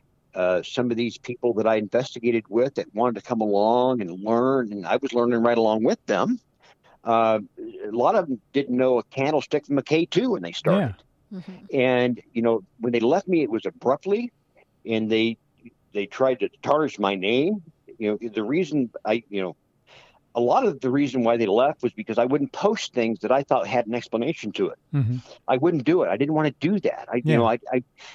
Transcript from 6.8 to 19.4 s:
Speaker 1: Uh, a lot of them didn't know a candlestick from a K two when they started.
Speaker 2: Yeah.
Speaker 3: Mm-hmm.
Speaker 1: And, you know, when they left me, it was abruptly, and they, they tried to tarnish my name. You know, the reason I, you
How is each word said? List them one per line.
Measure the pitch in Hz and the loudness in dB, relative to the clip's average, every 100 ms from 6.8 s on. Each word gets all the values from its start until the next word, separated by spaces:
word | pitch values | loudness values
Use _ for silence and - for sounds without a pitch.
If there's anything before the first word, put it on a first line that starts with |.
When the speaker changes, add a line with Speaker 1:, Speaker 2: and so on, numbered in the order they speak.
| _ _ | _ _
Speaker 1:
Uh, | - 113 113 110 98 - | 0 2 2 0 -2 -14
a | 113 95 107 | -16 -12 -8
lot | 113 139 208 | 0 2 2
of | 170 | 0
them | 120 _ | -6 _
didn't | 139 139 123 | -4 -2 0
know | 131 123 | 2 2
a | |
candlestick | - - 139 151 - 151 - | -2 -2 0 0 0 -4 -2
from | 139 | -2
a | |
K | - 156 170 | 0 0 0
two | 175 254 | 0 0
when | 185 | -2
they | 87 | -6
started. | - - 196 147 95 _ _ - | -4 0 2 0 -6 _ _ -18
Speaker 2:
Yeah. | 190 | -16
Speaker 3:
Mm-hmm. | 180 185 - 139 | -14 -18 -6 0
Speaker 1:
And, | 127 123 123 117 - | 2 4 2 -2 -8
you | 117 | -2
know, | 117 113 - - | 0 0 -2 -8
when | 117 | -2
they | 117 | 0
left | 113 180 185 | 2 2 0
me, | 170 | 0
it | 127 | 0
was | 110 95 | -2 -6
abruptly, | - 127 139 190 208 240 _ _ _ _ _ - | -4 -2 -2 0 -2 -4 _ _ _ _ _ -4
and | 113 110 | -2 0
they, | 110 113 113 _ _ - _ _ | 2 0 -2 _ _ -20 _ _
they | 101 - | -8 -6
tried | - 131 127 | 0 0 0
to | 98 _ | -4 _
tarnish | - 147 147 - | 0 0 0 0
my | 101 98 | -2 0
name. | 95 123 160 208 165 _ - - | 0 2 0 -2 -8 _ -20 -6
You | 107 104 | -4 -2
know, | 117 | -4
the | 107 | -6
reason | 107 156 160 147 120 - | -2 -2 -2 -2 -2 -4
I, | 107 117 - | -2 -2 -4
you | 101 | -6